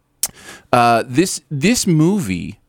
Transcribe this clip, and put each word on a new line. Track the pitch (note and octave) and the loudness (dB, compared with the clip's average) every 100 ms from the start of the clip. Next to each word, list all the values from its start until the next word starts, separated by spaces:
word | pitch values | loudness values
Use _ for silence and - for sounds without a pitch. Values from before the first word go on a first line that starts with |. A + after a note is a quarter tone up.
| _ - - - - - - | _ -12 -12 -12 -20 -20 -2
Uh, | B2 A#2+ A#2 C3+ | 2 4 2 0
this, | B2 F#3 - - | 0 0 -2 -8
this | D3 E3+ B3 - | -2 0 0 0
movie | D#3+ D#3+ G#3 A2+ F2+ E2 - | 2 2 0 -2 -6 -8 -14